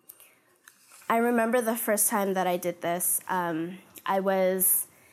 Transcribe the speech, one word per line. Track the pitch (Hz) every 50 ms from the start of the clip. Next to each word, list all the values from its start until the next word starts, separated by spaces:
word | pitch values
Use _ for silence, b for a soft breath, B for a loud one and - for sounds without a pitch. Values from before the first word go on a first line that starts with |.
| _ - - B B B B B B B B B B B B B B B B B B -
I | 226 233
remember | 233 240 240 233 226 226 233 254
the | 233 220 226 226
first | - - 214 208 - -
time | 240 208 196 196 190
that | 185 180 180
I | 180 180
did | 175 175 175 175
this. | - 170 170 180 175 - - - - -
Um, | 185 185 175 170 165 160 165 175 190 185 - - - - -
I | - 196 196
was | 190 190 190 190 190 185 185 190 185 - - - - - b b b b